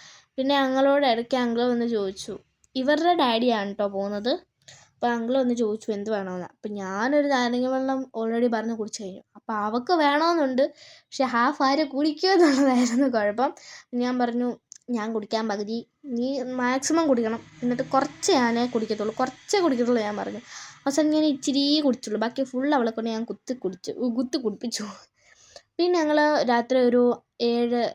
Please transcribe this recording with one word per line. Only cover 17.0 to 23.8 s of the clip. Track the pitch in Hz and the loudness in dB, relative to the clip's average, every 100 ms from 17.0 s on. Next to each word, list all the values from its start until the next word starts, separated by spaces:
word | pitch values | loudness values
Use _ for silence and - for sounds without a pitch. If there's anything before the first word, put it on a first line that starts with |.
| 320 | 2
കുടിക്കണം, | 240 220 226 - - | 2 0 -4 -10 -6
എന്നിട്ട് | 247 247 262 | -4 -4 0
കുറച്ച് | 269 285 - - | 0 -2 -4 0
ഞാനേ | 311 240 233 247 | 2 2 0 0
കുടിക്കത്തുള്ളൂ, | 240 220 214 214 - | -2 -4 -4 -4 -2
കുറച്ചേ | 254 - - 415 | -4 -6 -2 0
കുടിക്കത്തുള്ളൂ" | 339 247 240 240 | 2 2 2 0
ഞാൻ | 208 208 | 0 -4
പറഞ്ഞു. | 196 214 - - - - | -6 -10 -14 -18 -20 -8
അവസാനം | 277 285 302 | -2 2 2
ഞാൻ | 311 311 | 4 2
ഇച്ചിരി | 262 - 269 285 302 | 0 0 0 2 2
കുടിച്ചുള്ളൂ, | 285 240 - 214 | 2 0 -2 -4
ബാക്കി | 220 - | -4 -4
ഫുൾ | 269 247 277 294 | -4 -2 0 2
അവളെ | 226 | 0
കൊണ്ട് | 226 226 | -2 -4
ഞാൻ | 220 | -4
കുത്തി | 233 202 - | -6 -8 -8
കുടിച്ചു, | 247 185 185 | -6 -6 -8